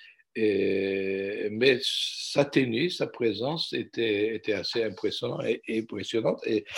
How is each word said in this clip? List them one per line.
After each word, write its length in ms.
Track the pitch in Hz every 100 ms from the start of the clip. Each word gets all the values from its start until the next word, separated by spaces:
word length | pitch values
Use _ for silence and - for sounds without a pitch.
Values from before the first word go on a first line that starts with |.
| - _ _ -
et, 1120 | 107 98 98 98 98 98 95 98 98 107 104
mais 280 | 107 131 123
sa 640 | - - - - - -
tenue, 460 | 143 - 127 113 175
sa 160 | - 135
présence 640 | - 117 101 127 160 -
était, 640 | 131 101 - 113 101 107
était 180 | 110 -
assez 300 | 98 85 120
impressionnante 640 | 110 95 104 - 120 - 113
et, 160 | 120 -
et 120 | 110
impressionnante 640 | 107 104 90 113 147 - 117
et, 200 | 110 -